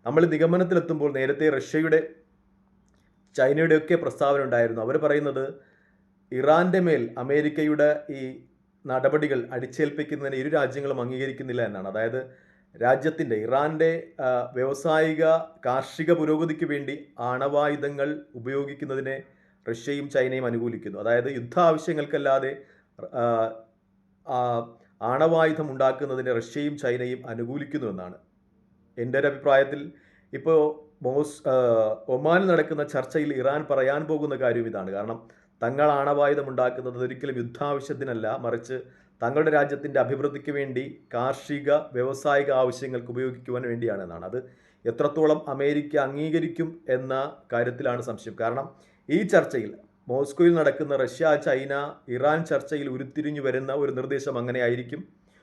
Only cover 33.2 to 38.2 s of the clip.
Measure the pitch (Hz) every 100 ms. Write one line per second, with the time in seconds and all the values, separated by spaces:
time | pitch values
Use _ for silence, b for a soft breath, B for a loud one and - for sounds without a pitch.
33.2 | 147 135 131 147 147 135 131 147 156 151
34.2 | 147 131 123 117 113 98 92 98 107 113
35.2 | - b b _ 117 135 151 143 139 143
36.2 | 143 147 135 127 127 123 123 120 123 131
37.2 | 139 123 120 - 143 139 139 127 131 113